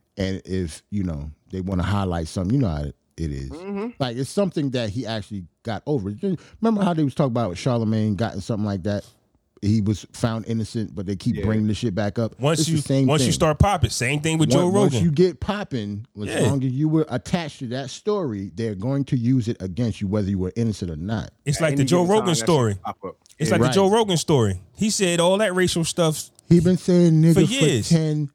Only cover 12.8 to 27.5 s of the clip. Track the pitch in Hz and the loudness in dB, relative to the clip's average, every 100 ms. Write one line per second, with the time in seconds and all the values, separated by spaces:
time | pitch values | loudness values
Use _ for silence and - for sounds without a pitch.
12.8 | 143 135 131 151 123 - 160 147 196 190 | 0 2 4 4 2 2 2 4 4 2
13.8 | 123 - 120 147 156 160 156 - 180 190 | 0 -2 -2 0 0 2 4 4 4 4
14.8 | 202 127 170 147 185 156 - 208 196 131 | 4 4 2 4 2 2 -6 -6 -4 -6
15.8 | 104 101 110 - 101 143 120 139 131 127 | -6 -8 -10 -10 -6 0 0 2 0 0
16.8 | 156 156 156 123 - 185 160 - 127 123 | 0 2 0 -4 -4 -4 -4 -8 -8 -8
17.8 | 131 - - 208 160 104 98 85 113 98 | -8 -8 -4 -2 -2 -4 -6 -6 -6 -4
18.8 | 123 139 135 131 117 131 110 117 92 85 | -2 -2 -2 0 2 2 0 -4 -6 -4
19.8 | 120 98 101 104 98 98 92 - 113 104 | -4 -2 -2 -2 0 -2 -2 -2 -2 -2
20.8 | 90 76 90 110 - - - 143 160 139 | -6 -6 -6 -6 -8 -10 -4 -2 0 0
21.8 | 135 175 175 214 208 151 113 160 113 98 | 2 2 2 2 2 0 2 2 2 -2
22.8 | - 98 92 - _ - 156 - 123 180 | -6 -12 -12 -16 _ -6 0 2 4 4
23.8 | 196 220 214 170 - 147 107 92 - - | 4 4 2 0 2 2 2 -2 -8 -4
24.8 | 214 202 185 170 170 190 214 180 180 175 | -2 0 0 2 4 4 2 2 0 0
25.8 | 165 - 160 151 - _ - 170 170 185 | -2 0 0 0 -6 _ 4 4 6 2
26.8 | - 175 175 160 160 165 196 | 4 4 6 6 6 6 4